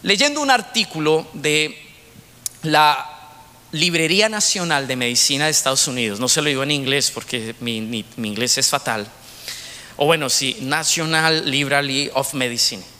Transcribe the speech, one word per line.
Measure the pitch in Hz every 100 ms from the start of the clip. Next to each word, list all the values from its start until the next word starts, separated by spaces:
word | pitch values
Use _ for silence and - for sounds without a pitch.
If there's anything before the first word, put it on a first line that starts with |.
Leyendo | - 196 285 294
un | 277
artículo | 247 - 226 190 160 151 156 -
de | 151 151 151 156 - - - - - - - - -
la | 160 151 151 139 - - - - - - -
Librería | 156 175 170 160 190 214
Nacional | 214 - 196 170 147 135
de | 127
Medicina | 123 120 - 139 156
de |
Estados | 151 135 135 -
Unidos, | 127 113 101
no | 127
se | 156
lo | 151
digo | 135
en | 139
inglés | 147 131 139 -
porque | - - 123 110 113
mi, | 120 113
mi, | 110 117 101 -
mi | 110
inglés | 104 123 135
es | 135
fatal, | 139 - 113 104 - - - - - - - - -
o | 143
bueno, | 165 139
sí, | - 135 110
National | 131 151 156 165 160 160 160 160 151
Library | 135 143 143 143 135 143
of | 131 135 143
Medicine. | 127 120 - 104 92